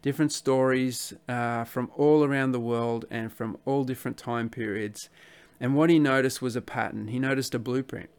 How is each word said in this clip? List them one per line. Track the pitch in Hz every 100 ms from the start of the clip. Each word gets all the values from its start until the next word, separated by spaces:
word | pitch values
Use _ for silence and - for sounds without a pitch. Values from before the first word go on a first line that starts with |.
different | 139 139 151
stories, | - - 131 131 127 131 120 - - -
uh, | 123 120 117
from | 117 131 120
all | - 147 151
around | 143 139 131
the | 123
world | 117 117 117 117 120
and | 117 110
from | - 113 -
all | - 139
different | 131 123 127 117
time | - 117 117
periods. | 123 110 101 104 107 - _ - - - _
And | 123
what | 139 165
he | 165
noticed | 143 135 131 -
was | 127
a | 117
pattern. | - 120 107 107 107
He | 123
noticed | 131 135 127
a | 127
blueprint. | 110 131 131 104 87